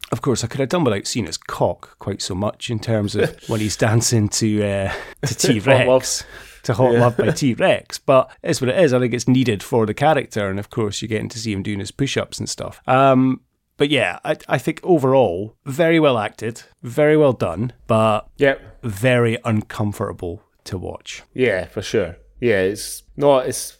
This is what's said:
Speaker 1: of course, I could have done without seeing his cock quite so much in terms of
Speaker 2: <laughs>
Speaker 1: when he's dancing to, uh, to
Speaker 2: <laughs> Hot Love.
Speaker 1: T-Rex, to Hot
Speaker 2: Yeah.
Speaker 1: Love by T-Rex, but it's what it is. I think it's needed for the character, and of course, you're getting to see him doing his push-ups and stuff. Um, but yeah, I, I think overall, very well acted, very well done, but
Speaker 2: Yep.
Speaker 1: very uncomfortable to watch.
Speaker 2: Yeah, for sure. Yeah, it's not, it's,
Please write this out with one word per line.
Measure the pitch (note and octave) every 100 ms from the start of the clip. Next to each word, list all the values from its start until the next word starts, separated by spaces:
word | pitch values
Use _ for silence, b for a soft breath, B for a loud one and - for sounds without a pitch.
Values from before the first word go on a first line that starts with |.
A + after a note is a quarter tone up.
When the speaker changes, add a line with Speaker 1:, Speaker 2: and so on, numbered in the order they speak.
| -
Speaker 1:
of | A#2
course, | C#3+ A2+
I | A2
could | C3
have | C3
done | F3+
without | C3+ G2+ -
seeing | B2 E2+
his | -
cock | - - A2+ E2+ - _
quite | - G2
so | - F#2
much | G#2 - -
in | A2+
terms | - A2 G2+ G#2
of | C3+ -
Speaker 2:
<laughs> | -
Speaker 1:
when | A2+
he's | G#2+ -
dancing | A#2 A2+ - A#2 G#2
to, | - A2 G#2
uh, | G#2 G2 F#2+ B B B C#3
to | - -
Speaker 2:
<laughs> | A2
Hot | B2 B2 B2
Love. | B2+
Speaker 1:
T-Rex, | - - - B B B
to | - A#2
Hot | B2+
Speaker 2:
Yeah. | A#2
Speaker 1:
Love | A#2+ A#2
by | B2
T-Rex, | - C#3 A2 F3+ A2 - -
but | - C3 - B
it's | - D#3
what | B2
it | G3
is. | D#3+
I | B2
think | B2
it's | A#2 -
needed | C3 B2 G2+
for | - B2 G#2+
the |
character, | G#2+ D3 D3+ - A2 G2
and | G2
of | G#2
course, | - G#2+ -
you're | A2+
getting | G#2+ A2
to | A#2
see | A2+
him | G2
doing | G#2 G2+
his | G2
push-ups | - C#3 A#2 F#2+ -
and | G#2+
stuff. | - - - -
Um, | C3 C3+ C3 C3 C3 _ _ _ -
but | D3
yeah, | C#3 F#2+ F2+
I, | C#3 D#3 -
I | D3
think | E3 D#3
overall, | F3 E3+ C3 C3+ A2 E2+ G#2+ _ C3+
very | C3+ E3 E3
well | D3 A#2+
acted, | G#2+ - A2 A#2 - _
very | A#2+ B2+ D3+ D#3
well | C#3+
done, | A2+ F#2+ E2+ B2 - -
but | A2 A2 G#2+ - -
Speaker 2:
Yep. | C#3 C#3 - -
Speaker 1:
very | A#2+ G2 C3 B2 A#2 A2+
uncomfortable | A#2+ G#2+ - - G#2+ G2+ G2+ E2+ F2+ E2+ _ _ -
to | F#2
watch. | F#2 F2 - - -
Speaker 2:
Yeah, | - B2 F#2+ E2+
for | A2
sure. | G2 A2+ E2+ E2+ _ -
Yeah, | A#2+ G2+
it's | F#2 G#2+ - - _ -
not, | C#3+ C3+ C3
it's, | A#2+ - -